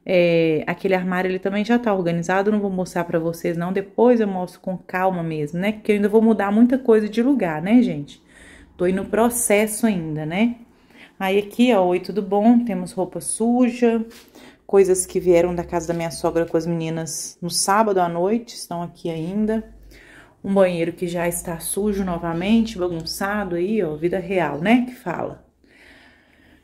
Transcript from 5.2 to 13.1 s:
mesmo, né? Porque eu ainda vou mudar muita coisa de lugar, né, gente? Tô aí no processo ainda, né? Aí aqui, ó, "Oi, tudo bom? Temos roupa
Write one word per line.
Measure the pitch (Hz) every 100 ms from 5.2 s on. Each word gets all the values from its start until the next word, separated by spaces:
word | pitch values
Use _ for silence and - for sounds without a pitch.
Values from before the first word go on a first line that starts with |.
mesmo, | 165 156 147 170
né? | 196
Porque | 214 -
eu | 208
ainda | 202
vou | 220
mudar | 226 208 196
muita | 208 240 262
coisa | 262 214 214
de | 214
lugar, | 247 269 180 151
né, | 175 247
gente? | 196 151 143 - _ - - - - -
Tô |
aí | 180
no | 190 190
processo | 208 233 240 - 208 214 -
ainda, | 226 190 160 151
né? | 156 180 233 233 - _ _ - - -
Aí | 190 196
aqui, | 202 - 247
ó, | 208 180
"Oi, | 180
tudo | 180 196
bom? | 190 202 220 240
Temos | 240 185 180
roupa | - 180